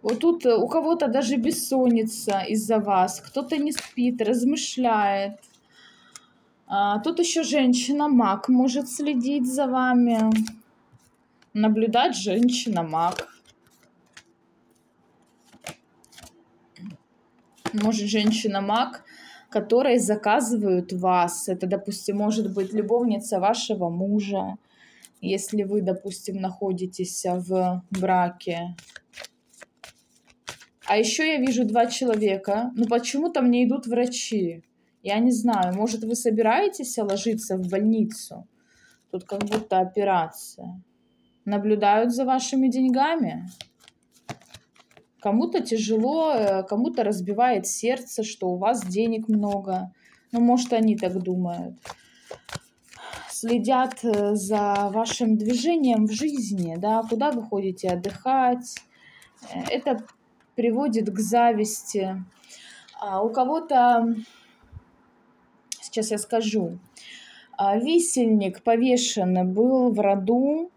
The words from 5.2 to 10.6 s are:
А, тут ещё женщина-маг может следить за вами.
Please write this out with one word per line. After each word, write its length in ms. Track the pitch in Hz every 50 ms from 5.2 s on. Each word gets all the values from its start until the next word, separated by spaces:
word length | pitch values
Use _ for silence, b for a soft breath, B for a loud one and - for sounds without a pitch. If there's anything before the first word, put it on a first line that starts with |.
| 196 202 208 - - _ _ _ B B B B B B B B B B B B B B B B B B _ _ _
А, 320 | _ - 202 202 202 202 214
тут 180 | 214 320 330 339
ещё 240 | 349 339 - 330 320
женщина-маг 1040 | 220 240 294 269 254 247 247 - - 277 294 294 302 285 247 233 202 - 208 - -
может 400 | 254 247 247 262 247 277 285 -
следить 580 | - - 294 285 294 247 240 254 285 294 247
за 200 | 254 254 262 285
вами. 520 | 262 254 262 254 254 247 247 240 240 233 220 220 220 220 220 220 220 - -